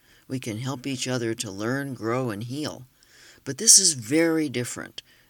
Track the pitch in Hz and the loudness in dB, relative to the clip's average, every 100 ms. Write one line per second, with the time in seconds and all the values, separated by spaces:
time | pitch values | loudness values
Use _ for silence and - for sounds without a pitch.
0 | _ - - 131 123 107 131 131 139 131 | _ -20 -10 -8 -6 -6 -4 -6 -6 -4
1 | 131 127 117 113 104 95 110 135 139 113 | -2 -2 -2 -4 -6 -6 -4 -2 -4 -6
2 | 107 123 127 101 120 139 139 - 127 _ | -2 -2 -2 -4 -6 -6 -6 -8 -16 _
3 | _ - - - - 135 220 - 185 139 | _ -20 -20 -16 -10 0 8 8 8 0
4 | 107 156 165 160 151 120 120 - - - | 2 4 4 2 0 -2 -4 -6 -12 -14
5 | - _ _ | -20 _ _